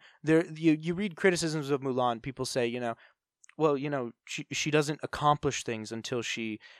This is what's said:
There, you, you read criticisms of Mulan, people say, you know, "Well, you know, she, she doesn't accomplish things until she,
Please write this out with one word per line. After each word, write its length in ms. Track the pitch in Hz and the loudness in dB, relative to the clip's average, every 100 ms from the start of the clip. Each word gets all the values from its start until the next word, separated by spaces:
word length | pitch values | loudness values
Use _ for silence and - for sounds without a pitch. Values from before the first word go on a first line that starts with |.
| - _ | -10 _
There, 220 | 147 160 160 | 4 4 4
you, 280 | 156 160 | 2 2
you 200 | 156 165 | 4 0
read 220 | 170 208 160 | -2 -4 2
criticisms 540 | 196 165 160 156 139 | 2 4 0 -2 -2
of 120 | 139 | -2
Mulan, 400 | 135 127 123 113 | 0 0 0 0
people 240 | 139 127 123 | -6 -6 -4
say, 200 | 131 120 | 0 0
you 120 | 123 | -2
know, 160 | 117 117 - _ _ _ - - | -6 -8 -14 _ _ _ -18 0
"Well, 200 | 156 139 | 2 2
you 120 | 147 | 0
know, 220 | 139 117 - - | -4 -4 -10 -10
she, 220 | - - | -10 -6
she 200 | - 156 | -4 2
doesn't 280 | 151 143 147 | 2 2 -4
accomplish 600 | - - 147 147 143 - | -6 2 2 4 0 -2
things 280 | - 110 107 | -6 -6 -6
until 300 | 113 - 123 | -8 -4 -4
she, 360 | - 117 110 107 - | -4 -4 -4 -6 -12